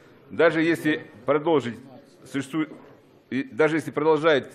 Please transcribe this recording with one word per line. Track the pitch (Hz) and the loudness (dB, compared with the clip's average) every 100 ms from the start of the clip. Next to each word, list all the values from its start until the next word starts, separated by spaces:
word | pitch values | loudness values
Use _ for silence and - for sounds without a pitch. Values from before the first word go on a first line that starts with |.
| - - - | -20 -20 -16
Даже | 101 160 165 | 2 2 4
если | 165 160 151 151 - - | 0 0 0 -2 -6 -12
продолжить | - 151 156 151 120 110 - - - _ - | -2 0 2 0 0 -10 -16 -20 -20 _ -10
существу-, | 139 131 156 151 - - - _ _ _ | -8 -6 -6 -6 -10 -20 -20 _ _ _
и | 123 | -8
даже | 135 110 156 160 | -8 0 0 0
если | 139 | -4
продолжает | 147 156 151 165 135 107 | -2 2 2 4 2 0